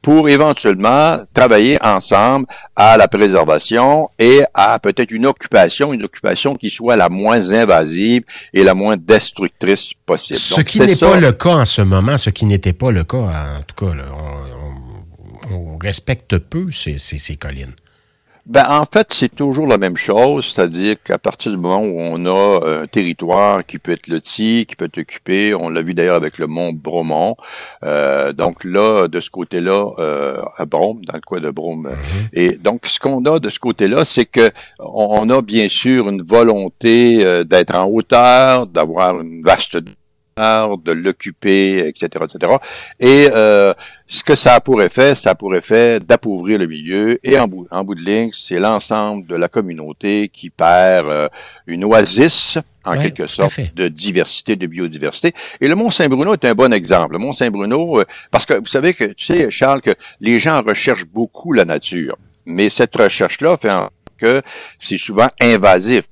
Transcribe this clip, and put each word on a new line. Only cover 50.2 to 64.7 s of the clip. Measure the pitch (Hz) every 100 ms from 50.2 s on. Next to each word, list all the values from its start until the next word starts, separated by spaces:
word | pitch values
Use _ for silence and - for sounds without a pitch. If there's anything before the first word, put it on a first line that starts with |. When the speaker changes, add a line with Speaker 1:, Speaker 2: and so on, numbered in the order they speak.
| 104
Speaker 1:
qui | _ 82
perd, | - 82 87 92 92 76
euh, | 76 76 - - - -
une | 85
oasis, | 104 110 101 113 160 - - 160 - _ -
en |
Speaker 2:
Ouais, | 90
Speaker 1:
quelque | 156 143
Speaker 2:
tout |
à | 82
Speaker 1:
sorte, | - 98
Speaker 2:
fait. | - 98
Speaker 1:
de | 82 87
diversité, | 76 98 90 80 - - 101
de | 90
biodiversité. | 82 85 78 73 - 170 - - -
Et | 139
le |
Mont-Saint-Bruno | 180 226 - 151 131 170
est | 196 127
un |
bon | 110 127
exemple. | 107 85 92 78
Le | 82
Mont-Saint-Bruno, | 127 135 120 101 101 135 170 131
euh, | 92 - -
parce | 110 -
que |
vous | 120 113
savez | 135 160
que, | 180 104
tu | 101 -
sais, | 175 131
Charles, | - 131 135
que | 117 - - _
les | - 117
gens | 160 151
recherchent | 110 104 - 123 82
beaucoup | 101 117 - 170
la | 131 85
nature. | 87 - 87 78 - _ _ -
Mais | 85 -
cette | - 120 -
recherche-là | 202 - 92 - 151 170
fait | 110
en | 92 - _ - _
que | 113 135 - - -